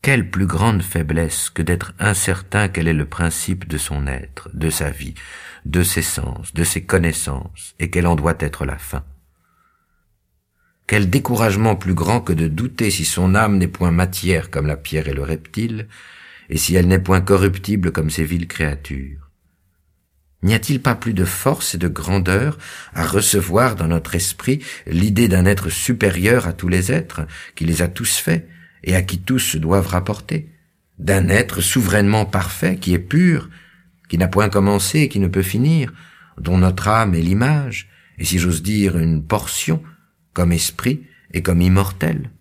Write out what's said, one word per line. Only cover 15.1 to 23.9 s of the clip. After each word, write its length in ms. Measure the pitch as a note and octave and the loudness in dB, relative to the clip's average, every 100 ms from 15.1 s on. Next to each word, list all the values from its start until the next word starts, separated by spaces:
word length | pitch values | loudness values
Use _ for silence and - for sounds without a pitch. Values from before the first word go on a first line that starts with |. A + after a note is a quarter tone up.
le 100 | C2 | -6
reptile, 640 | D2 D#2 - - A2+ A2 G#2+ - - - - - - | -4 -6 -6 -6 -6 -6 -12 -18 -20 -20 -20 -20 -6
et 100 | D#2 | -4
si 180 | - F2+ | 2 4
elle 100 | F2+ | 4
n'est 140 | F#2 | 4
point 220 | F#2 F#2+ | 4 2
corruptible 680 | F#2+ G2 G2 F#2+ F#2+ G2+ F2 | 4 4 4 0 -2 0 0
comme 200 | E2 D#2 | 0 -2
ces 120 | D2+ | -2
viles 240 | D#2 F2 E2+ | -2 -2 -4
créatures. 800 | - D#2 C#2+ D2 C#2 C2+ C#2+ - _ _ _ _ _ _ _ _ _ _ _ | -4 -4 -4 -8 -10 -10 -14 -20 _ _ _ _ _ _ _ _ _ _ _
N'y 80 | F#2 | 0
a-t-il 300 | A2 - C#3 | 0 0 0
pas 120 | C3+ | 0
plus 200 | A2+ A#2 | -2 -2
de 100 | G#2 | 0
force 500 | F2+ F#2+ C3+ D3 - | -2 0 -2 -2 -4
et 40 | F2 | -2
de 100 | F2 | -2
grandeur 680 | D2+ D#2 G2 F2+ F#2+ C#3 D3 - - - | -2 -2 0 2 2 0 -4 -12 -18 -12
à 140 | - D#2+ | -4 0
recevoir 680 | F#2+ G#2+ G2+ F2+ F#2 B2+ G2 | 0 2 0 2 2 2 0
dans 100 | |
notre 280 | E2 | 0